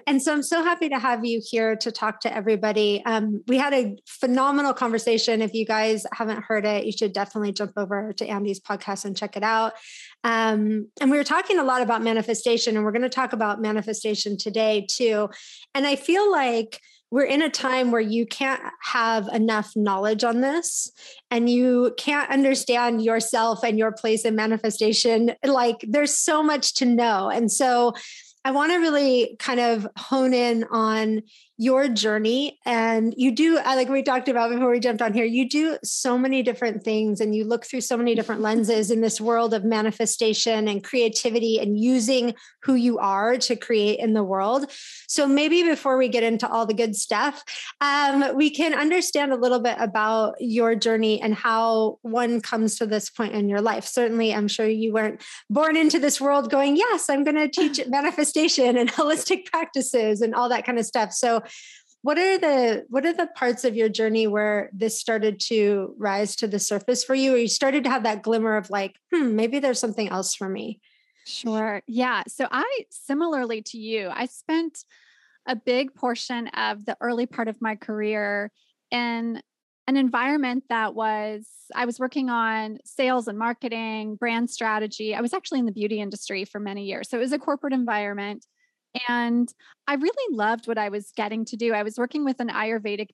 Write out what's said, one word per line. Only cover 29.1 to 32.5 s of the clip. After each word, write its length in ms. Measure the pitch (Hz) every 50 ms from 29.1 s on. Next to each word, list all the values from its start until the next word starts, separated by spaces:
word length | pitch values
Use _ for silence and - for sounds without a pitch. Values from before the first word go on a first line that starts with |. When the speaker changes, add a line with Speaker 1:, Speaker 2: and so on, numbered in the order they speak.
| 254 247 226 - 226 -
Speaker 1:
kind 220 | - 269 247 240
of 260 | 240 233 233 214 202 202 -
hone 380 | - - - 262 269 262 254 254
in 300 | 240 240 240 233 226 226 -
on 500 | - 226 220 220 220 220 220 220 220 214 220 _ - - _ _ _
your 300 | - 226 262 254 262 285
journey. 720 | 269 226 202 202 220 214 214 214 220 240 269 285 277